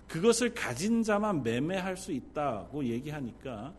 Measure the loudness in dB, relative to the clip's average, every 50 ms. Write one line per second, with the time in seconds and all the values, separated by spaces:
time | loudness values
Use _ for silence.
0 | -16 -8 -4 4 6 6 6 6 4 0 0 -2 -4 -4 -2 -2 0 2 2 2
1 | 4 4 2 2 4 2 0 2 2 2 2 2 0 0 -2 -2 -2 -4 -6 -6
2 | -6 -6 -6 -6 -6 -6 -4 -2 0 0 -2 -2 -6 -8 -6 -4 -2 -2 -2 -2
3 | -4 -6 -8 -6 -8 -8 -10 -10 -10 -10 -8 -8 -10 -10 -12